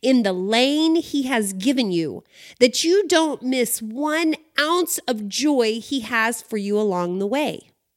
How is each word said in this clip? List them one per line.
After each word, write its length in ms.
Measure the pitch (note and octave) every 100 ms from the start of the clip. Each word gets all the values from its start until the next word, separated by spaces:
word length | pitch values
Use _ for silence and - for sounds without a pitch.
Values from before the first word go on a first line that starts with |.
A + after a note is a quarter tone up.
in 220 | B3+ B3+
the 80 | G3+
lane 640 | F#3 F#3+ A3+ C4 D4 D#4+ E4
he 280 | - C#4+
has 280 | B3+ B3+ G3+
given 400 | F#3+ G#3 C4+ A3
you 320 | F3 D#3 F#2 - - - -
that 240 | B3 -
you 240 | D#4+ F#4+ F#4
don't 360 | E4+ D#4+ C4+
miss 380 | B3+ B3+ A#3 -
one 540 | A3 A3+ D4+ D4+ D#4+ D#4 _ -
ounce 400 | D4 F4 E4+ - -
of 220 | A3 G#3
joy 500 | F#3+ C#4+ C#4 A3+ A3+
he 200 | G#3 C4+
has 420 | A3 A#3+ A3 A#3
for 140 | - A3
you 240 | G3+ G#3
along 400 | G#3+ F3+ F3 F3+
the 80 | G3+
way. 420 | C4 C#4+ - - _ _